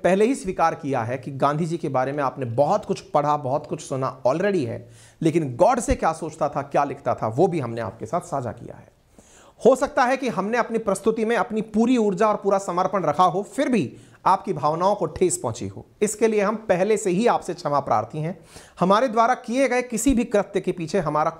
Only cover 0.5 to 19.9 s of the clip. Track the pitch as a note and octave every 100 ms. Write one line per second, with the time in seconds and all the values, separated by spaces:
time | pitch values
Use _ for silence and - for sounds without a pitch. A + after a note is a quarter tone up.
0.5 | F#3 E3 D#3 C#3+ C3 A2+ C3 D3 C3+ C#3
1.5 | D3+ E3+ E3 D#3 C3 C3 D3 C3 C#3 A#2
2.5 | A2+ C#3+ G#3 G#3+ F#3+ - D3 D3 D3 C3
3.5 | D3 - D#3+ - C3+ C3 - A#2+ D#3 G3+
4.5 | F#3+ A#2 A2+ - - - - E3 E3 C#3+
5.5 | A#2+ F#3+ C4+ G3 E3+ F#3 D#3 D#3+ - D3
6.5 | D3 C3 E3 C#3+ C3+ - G#2+ A2+ A#2 F3+
7.5 | E3 A#2+ A#2 G#2+ - - F3 F3 C#3+ A#2+
8.5 | - - - - _ _ _ - - -
9.5 | - A3 C4+ C#4 - B3 C4+ C4 F3+ G3
10.5 | A#3+ A#3 A3+ A3 F#3+ A3+ A3+ A3 A#3 -
11.5 | G#3+ - G#3 A#3 B3+ G#3 F#3 A3 G#3 G3
12.5 | G3 G3 F3 F#3 G3 D#3+ D3 F3+ F3 G3+
13.5 | - C#4+ A#3 A#2+ - - - - F#3+ G3+
14.5 | D#3+ D3+ D#3+ F#3 G3+ E3+ - F3+ - B2
15.5 | A2 G2 G#2+ - - G#3 - A3+ G#3+ G3
16.5 | A3 - F3 G3+ G#3+ G3 F3 A#3 E3 -
17.5 | D#3+ D3+ C#3+ C3+ A#2 A2+ D3+ D#3 F#3+ -
18.5 | - - - F3+ G3+ B3+ A3 A#3 B3 -
19.5 | B3 B3+ B3 B3